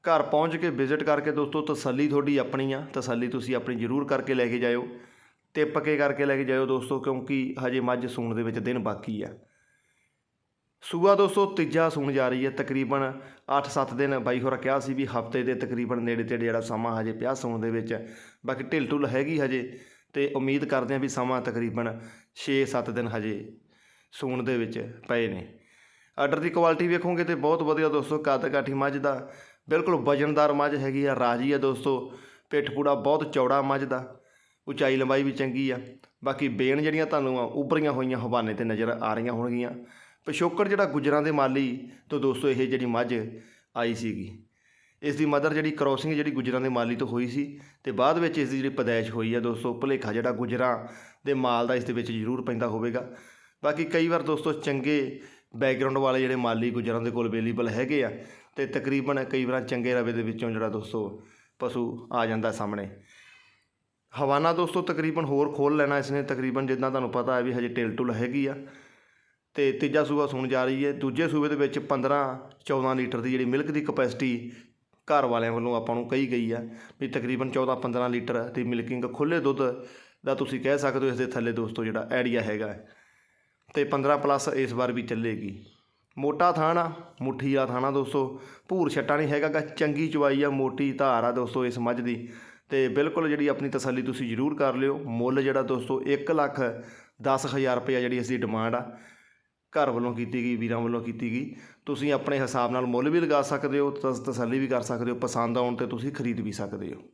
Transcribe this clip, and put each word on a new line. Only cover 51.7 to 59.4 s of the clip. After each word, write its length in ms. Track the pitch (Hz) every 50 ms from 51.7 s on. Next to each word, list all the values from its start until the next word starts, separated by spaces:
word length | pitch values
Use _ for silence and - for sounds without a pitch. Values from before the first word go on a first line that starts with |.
| 127
ਇਸ 100 | 123 117
ਦੇ 80 | 123
ਵਿੱਚ 180 | 120 120 113 117
ਜ਼ਰੂਰ 300 | 113 113 107 113 127 123 123
ਪੈਂਦਾ 240 | 131 120 113 120 113
ਹੋਵੇਗਾ। 380 | 107 110 113 120 117 127 123 123 - - - - - - _ _ _ _
ਬਾਕੀ 220 | - 147 151 156 165
ਕਈ 220 | 160 - 165 165 170
ਵਾਰ 140 | 170 160
ਦੋਸਤੋ 300 | 135 147 156 151 151 156
ਚੰਗੇ 680 | 143 151 - 147 139 135 123 147 151 147 135 127 - - - - - - _ _ -
ਬੈਕਗ੍ਰਾਉਂਡ 420 | 117 139 131 131 113 135 135 135 135
ਵਾਲੇ 220 | 135 131 127 131
ਜਿਹੜੇ 160 | 131 127 131
ਮਾਲੀ 340 | 127 120 117 113 110 117 120
ਗੁੱਜਰਾਂ 300 | 120 120 110 117 113 117
ਦੇ 100 | 113 117
ਕੋਲ 180 | 113 120 117 110
ਅਵੇਲੇਬਲ 400 | 107 113 110 117 113 120 120 113
ਹੈਗੇ 340 | 107 117 131 131 151 143 123
ਆ 60 | 110 - - - - - - - _ _
ਤੇ 100 | - 139
ਤਕਰੀਬਨ 560 | 131 - 139 131 135 139 139 127 139 143 135 127
ਕਈ 200 | 127 - 131